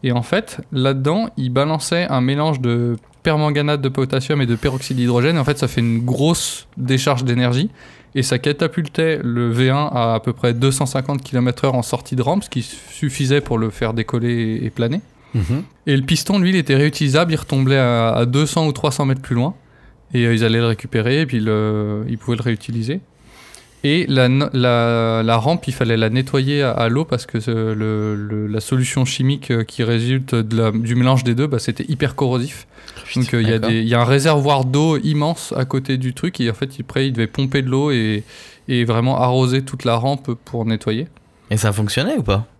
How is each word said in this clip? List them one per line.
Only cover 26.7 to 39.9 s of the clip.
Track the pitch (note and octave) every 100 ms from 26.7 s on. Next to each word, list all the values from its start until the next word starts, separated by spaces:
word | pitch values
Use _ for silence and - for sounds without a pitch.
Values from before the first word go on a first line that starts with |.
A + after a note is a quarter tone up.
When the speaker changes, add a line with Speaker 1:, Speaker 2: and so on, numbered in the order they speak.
Speaker 1:
à | A2 A#2
l'eau | B2 D#3+
parce | A#2+
que | - A#2
ce, | A2
le, | A2+ A2 G#2+ A2 G#2+ G#2+
le, | G#2 G#2 G#2+ G#2+
la | G#2+
solution | - C3 B2+ - C3
chimique, | - C3 C#3+ -
euh, | A#2+
qui | A2 -
résulte | A#2 A#2 A#2+ C3 C3
de | A#2+ A2 A2+
la, | A2
du | G#2+ A2+ A#2+
mélange | B2+ C3
des | B2+
deux, | A#2+ D3
bah, | B2+
c'était | - A2+ -
hyper | C#3+ C#3+ -
corrosif. | C3+ B2+ A#2+ - - - - - -
Speaker 3:
Putain, | -
Speaker 1:
Donc, | B2
euh, | A#2+
il | A2
y |
a | A2+
Speaker 3:
d'accord. | A2
Speaker 1:
des, | A2+
il | A2+
y |
a | A#2+
un |
réservoir | A#2+ C#3 D3+ D3 C#3 C#3+ B2+
d'eau | C#3 D#3+ D3+
immense | - D3+ D3 D#3+ - -
à |
côté | C3 C3+ C3 C3
du | B2+
truc, | B2 E3+ -
et | A#2+
en |
fait, | G#2+ C#3 C3+
après, | A2+ - C3+
il |
devait | B2 A2
pomper | - C3+ C#3
de | C3
l'eau | C3 D3
et, | B2+ A2 G#2+ G#2 - - - -
et | B2+
vraiment | A#2 A#2 B2 C3
arroser | B2 B2+ B2+ C3
toute | C3+ C3
la | B2+